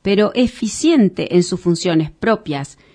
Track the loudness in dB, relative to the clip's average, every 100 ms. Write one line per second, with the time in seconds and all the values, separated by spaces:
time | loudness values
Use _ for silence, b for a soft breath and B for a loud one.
0 | -2 0 0 0 -2 -2 -8 -2 2 4
1 | 2 0 0 0 0 -2 -2 -2 0 0
2 | -2 -2 -2 -2 -4 -8 -8 -14 b